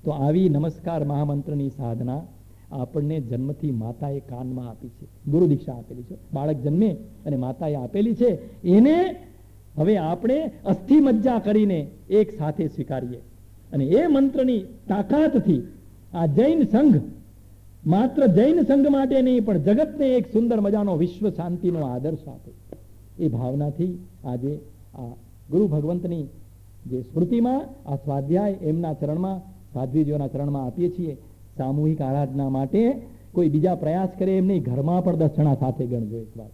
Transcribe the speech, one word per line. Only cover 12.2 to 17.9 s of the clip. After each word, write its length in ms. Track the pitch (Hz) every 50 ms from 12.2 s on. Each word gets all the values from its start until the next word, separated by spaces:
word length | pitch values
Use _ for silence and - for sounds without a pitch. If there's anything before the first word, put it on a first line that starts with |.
| 214 214 - -
સાથે 260 | 147 151 147 - 170 151 -
સ્વીકારીએ. 460 | - 127 - 143 131 127 123 123 113 - - - - - - - - - -
અને 120 | - 143 135 135 175 247
એ 20 | 330 349 285
મંત્રની 480 | 269 277 277 262 262 262 254 247 214 185 - - - - -
તાકાતથી 720 | 196 208 196 - 269 302 311 311 - 240 - 208 165 123 - - - - - - - - - - - 175
આ 60 | 170 156 139 170
જૈન 220 | 240 294 330 330 262 - 214
સંઘ 220 | 233 294 294 208 139 - - - - - - - - - - - - - - - - - 156